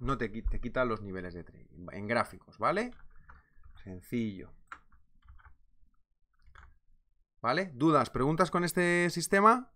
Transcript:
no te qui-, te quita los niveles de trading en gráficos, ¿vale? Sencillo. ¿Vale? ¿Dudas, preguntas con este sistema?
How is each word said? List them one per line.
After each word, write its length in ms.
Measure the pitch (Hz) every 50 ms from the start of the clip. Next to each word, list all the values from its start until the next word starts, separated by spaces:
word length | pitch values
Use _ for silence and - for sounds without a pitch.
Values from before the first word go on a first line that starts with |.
no 180 | 123 120 135 -
te 140 | 120 104
qui-, 120 | 101 113 107 -
te 100 | - -
quita 240 | - 120 - 131 127
los 160 | 120 110 104
niveles 320 | 101 101 92 92 90 92
de 120 | 85 87 82
trading 420 | - - - - - 67 76 90 87
en 160 | - 98 101 104
gráficos, 500 | 117 117 - - - 92 - - 87 -
¿vale? 320 | 104 131 165 202 233 247 247 - - - - - - - - - _ _ - - - - - - -
Sencillo. 680 | 98 92 90 - - - 120 113 107 98 90 73 73 - - - - - - - - - - - _ - - _ - - - - - - _ _ _ _ - - _ _ _ _ _ _ _ _ _ _ _ _ - - - - - - _ _ _ - _ _ _ _ _ _ _ _ -
¿Vale? 300 | - 113 131 165 196 185
¿Dudas, 380 | 139 120 143 165 151 143 120 -
preguntas 400 | - 120 127 143 160 160 185 165
con 140 | - 175 175
este 460 | 170 - 185 175 175 175 175 175 175
sistema? 600 | - 170 165 - - 196 202 220 233 247 254 - -